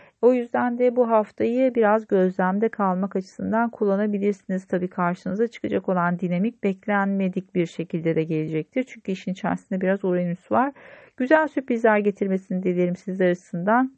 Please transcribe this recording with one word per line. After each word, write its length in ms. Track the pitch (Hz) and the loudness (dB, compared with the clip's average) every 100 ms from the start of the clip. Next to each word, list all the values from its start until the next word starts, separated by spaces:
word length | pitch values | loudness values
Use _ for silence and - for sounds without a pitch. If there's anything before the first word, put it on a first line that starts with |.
| - _ | -20 _
O 120 | 233 | 2
yüzden 440 | 254 240 247 247 240 | 2 0 -2 -2 0
de 180 | 247 240 | 0 2
bu 140 | 233 | 2
haftayı 640 | 226 208 - 220 240 262 240 | 2 0 -2 -2 2 2 4
biraz 320 | 214 214 220 | 4 2 2
gözlemde 600 | 202 185 185 185 196 226 | 2 2 2 0 0 -2
kalmak 460 | - 202 180 196 196 | 0 -2 0 -2 -4
açısından 540 | 190 - 190 214 233 | -8 -8 -4 -2 -2
kullanabilirsiniz. 1000 | - 208 196 214 202 202 196 - 185 190 | -2 0 0 0 0 -2 -2 -4 -6 -4
Tabii 200 | 185 180 | -4 -4
karşınıza 600 | - 175 175 190 190 226 | -2 -2 -2 -4 -2 -2
çıkacak 420 | - - 202 190 | -4 -4 -4 -2
olan 300 | 185 175 175 | 0 0 0
dinamik 440 | 180 175 208 247 | -2 -2 -2 -2
beklenmedik 920 | 202 190 - 202 196 196 190 180 185 185 | -4 -4 -2 -2 0 0 -2 -4 -4 -2
bir 100 | 170 | -4
şekilde 500 | - 165 170 165 160 | -4 -6 -4 -2 -2
de 80 | |
gelecektir. 600 | 160 156 156 156 151 - | -2 -2 -2 -4 -4 -6
Çünkü 280 | 254 - - | -6 -8 -8
işin 200 | 190 - | -8 -6
içerisinde 500 | 185 180 180 - 190 | -6 -4 -4 -4 -4
biraz 220 | 185 196 190 | 0 0 0
Uranüs 460 | 180 180 175 - | 0 -2 -6 -2
var. 220 | 214 269 277 - - - - | 0 0 -4 -18 -20 -16 -6
Güzel 300 | 254 311 311 | 2 4 4
sürprizler 500 | - 269 233 226 208 | -2 -2 2 4 4
getirmesini 640 | 208 196 196 185 190 185 | 2 -2 -2 -2 -2 -4
dilerim 320 | 185 180 180 180 | -2 0 0 -2
sizler 340 | - 185 185 | -6 0 2
açısından. 600 | 180 - 170 180 226 262 | 2 -4 -4 0 2 2